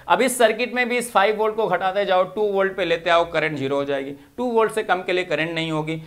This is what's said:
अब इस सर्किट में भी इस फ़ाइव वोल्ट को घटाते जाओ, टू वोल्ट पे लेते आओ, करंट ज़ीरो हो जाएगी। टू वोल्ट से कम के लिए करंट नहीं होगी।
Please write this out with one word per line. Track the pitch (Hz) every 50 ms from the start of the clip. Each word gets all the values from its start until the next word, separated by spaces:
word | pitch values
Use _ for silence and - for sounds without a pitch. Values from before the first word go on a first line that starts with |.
| - -
अब | 175 190 247
इस | 262 247 -
सर्किट | 240 220 214 214 247 233 220
में | 247 247 233
भी | 240 247
इस | 240 240 -
फ़ाइव | 202 196 214 214
वोल्ट | 202 214 220 214
को | 220 220
घटाते | 196 180 175 190 190 185 202 202
जाओ, | 180 185 185 185
टू | 180 185 214 214
वोल्ट | 208 196 196 196 196 190
पे | 196 190
लेते | 170 165 165 165 175
आओ, | 170 170 175 170 -
करंट | 160 151 156 156
ज़ीरो | 135 131 135 143
हो | 139 143
जाएगी। | 139 139 139 139 139 143 139 - - _
टू | - 247
वोल्ट | 254 233 226 220 214 214
से | 220 214
कम | 214 185 180 185
के | - 185
लिए | 180 180
करंट | - 156 147 160 170
नहीं | 165 160 165 165
होगी। | 156 156 156 156 160 160 160